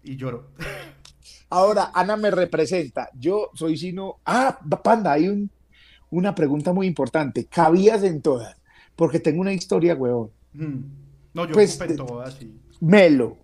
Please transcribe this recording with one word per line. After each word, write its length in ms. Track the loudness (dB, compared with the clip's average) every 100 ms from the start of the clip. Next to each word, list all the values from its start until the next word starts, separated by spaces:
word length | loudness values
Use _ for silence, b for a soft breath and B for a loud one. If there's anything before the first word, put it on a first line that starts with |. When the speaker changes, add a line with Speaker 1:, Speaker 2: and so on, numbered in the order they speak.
Speaker 1:
y 140 | -14 -10
lloró. 320 | -8 -10 -14 -16
<laughs> 920 | -14 -14 -18 _ -20 _ -20 -20 _
Speaker 2:
Ahora, 400 | 2 4 2 0
Ana 240 | 0 0 0
me 140 | 0
representa. 800 | 0 0 0 0 -2 -4 -8 -10 -6
Yo 320 | -2 -2 -4
soy 220 | -6 -4 -4
sino, 400 | -6 -8 -10 -10
ah, 340 | -2 0 0 -4 -6 -2
Panda, 300 | 2 2 2
hay 160 | 0 0
un, 220 | -2 -6 _ _ b b b _
una 240 | -2 -2
pregunta 380 | 0 -2 0 -2
muy 140 | -2 -2
importante. 580 | -2 -2 -2 -2 -4
¿Cabías 580 | -4 2 4 6 4 4
en 180 | -2 -2
todas? 340 | -2 -2 -6 -20 b b b -2
Porque 240 | 0 0
tengo 220 | -2 -2
una 100 | -2
historia, 420 | -4 -2 0 2
huevón. 360 | 0 -2 -2 -6 _ _
Speaker 1:
Mm. 240 | -10 -10 -8 -12 -18 -20 -20 _
No, 100 | -8 0
yo 60 |
Speaker 2:
Pues, 240 | 4 4 2
Speaker 1:
ocupé 140 | -6
en 80 | -6
Speaker 2:
eh, 40 | -8
Speaker 1:
todas, 280 | -12 -14
sí. 240 | -16 -20 -20 -20 _
Speaker 2:
Melo. 560 | 6 8 8 6 2 -6